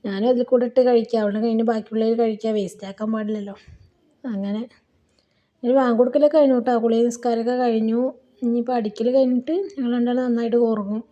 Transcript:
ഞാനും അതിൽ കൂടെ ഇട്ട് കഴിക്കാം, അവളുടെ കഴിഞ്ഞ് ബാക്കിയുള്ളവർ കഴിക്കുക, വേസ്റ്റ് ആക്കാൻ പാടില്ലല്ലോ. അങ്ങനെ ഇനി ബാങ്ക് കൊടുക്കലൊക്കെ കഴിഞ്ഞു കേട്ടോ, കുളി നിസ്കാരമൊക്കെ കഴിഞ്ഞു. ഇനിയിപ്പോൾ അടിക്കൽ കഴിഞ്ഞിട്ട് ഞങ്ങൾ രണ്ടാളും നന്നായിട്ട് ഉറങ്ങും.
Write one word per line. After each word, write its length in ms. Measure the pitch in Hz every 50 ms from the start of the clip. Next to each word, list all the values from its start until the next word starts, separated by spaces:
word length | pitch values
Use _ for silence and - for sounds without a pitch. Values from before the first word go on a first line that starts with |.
| -
ഞാനും 200 | 208 196 196 214 247
അതിൽ 140 | 254 240 247 -
കൂടെ 140 | 254 240 247 240
ഇട്ട് 120 | 247 262 254
കഴിക്കാം, 320 | 247 247 233 220 - - 220 214
അവളുടെ 160 | 202 202 214 226
കഴിഞ്ഞ് 220 | 233 226 220 226 226
ബാക്കിയുള്ളവർ 460 | 226 220 214 - 220 220 220 226 226 233
കഴിക്കുക, 300 | 233 226 214 208 - 220 220
വേസ്റ്റ് 280 | 214 196 175 - - 202 190
ആക്കാൻ 200 | 196 - 214 214 220
പാടില്ലല്ലോ. 400 | 220 214 208 214 214 202 202 196 - _ - - - - _ _ _ _ _ _ _ - 262 214
അങ്ങനെ 280 | 196 196 202 202 214 240 240 _ _ _ _ _ _ _ _ _ _ _ _ _ _ _ _ _ _ -
ഇനി 100 | 240 254
ബാങ്ക് 200 | 269 262 247 233 220
കൊടുക്കലൊക്കെ 380 | 247 247 - 285 294 294 302
കഴിഞ്ഞു 180 | 311 294 269 262
കേട്ടോ, 160 | 247 233 254 240 226 220
കുളി 140 | 226 226 226 240
നിസ്കാരമൊക്കെ 480 | 240 240 - - 247 233 226 226 233 247 247
കഴിഞ്ഞു. 400 | 254 240 226 220 220 220 226 240 254 262 - - _ _ _ _ 254
ഇനിയിപ്പോൾ 300 | 233 233 240 233 247 254
അടിക്കൽ 300 | 240 214 214 - - 226 247 254
കഴിഞ്ഞിട്ട് 400 | 269 262 254 254 247 247 - 320 381 392 - -
ഞങ്ങൾ 160 | 285 254 233 240
രണ്ടാളും 240 | 247 240 240 247 254 254
നന്നായിട്ട് 300 | 247 233 233 233 233 226 240 240 226
ഉറങ്ങും. 320 | 220 208 202 196 208 226 240 _